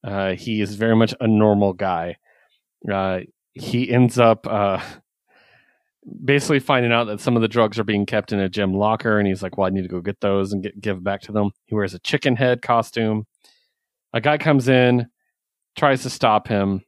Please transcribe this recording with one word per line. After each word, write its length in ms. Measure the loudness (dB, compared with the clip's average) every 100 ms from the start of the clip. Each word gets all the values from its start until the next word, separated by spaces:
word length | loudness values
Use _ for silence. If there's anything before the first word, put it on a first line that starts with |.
Uh, 300 | -6 -4 -4
he 260 | -4 -4 -4
is 140 | -4 -2
very 200 | 2 4
much 180 | 2 0
a 60 | 0
normal 460 | 4 4 4 2
guy. 420 | -2 -4 -2 -6 -10 _ _ _ _ _ _ -6
Uh, 300 | -4 -2 -4 -8 _ _
he 360 | -14 -4 -2 2
ends 280 | 4 4 4
up, 280 | 4 4 0
uh, 340 | -2 0 -2 -6 -18 _ _ _ _ _ _ _ _ _ _ -20 -10
basically 360 | 0 0 2 -2
finding 320 | 2 2 2
out 120 | 0
that 160 | 0 -4
some 160 | 0 2
of 60 |
the 60 | 2
drugs 300 | 2 0 0
are 60 |
being 220 | -2 -2 0
kept 260 | -4 -2
in 60 | -4
a 80 | -2
gym 240 | -2 -2
locker, 440 | 0 0 0 0 0
and 80 | 0
he's 140 | -2
like, 140 | -6 -2
"Well, 100 | -2
I 40 |
need 120 | -2
to 60 | -4
go 120 | -8
get 200 | -8 -4
those 320 | -2 0 -2
and 100 | -4
get, 180 | -8 -8
give 220 | -6 -4
back 180 | -6 -6
to 100 | -4
them." 180 | -2 -2 -6 _
He 80 |
wears 200 | -4 -4
a 40 | -6
chicken 380 | -6 -2 0 0
head 260 | 0 0
costume. 640 | 0 0 0 -4 -2 -2 -6 _ _ _ _ _ _ _ _
A 80 | -2
guy 180 | 0 0
comes 300 | 2 2 4
in, 400 | 4 4 2 -2 _ _ _ _ _ _ -2
tries 260 | 0 0
to 80 | -4
stop 380 | 0 2 2 2
him. 340 | -2 0 -2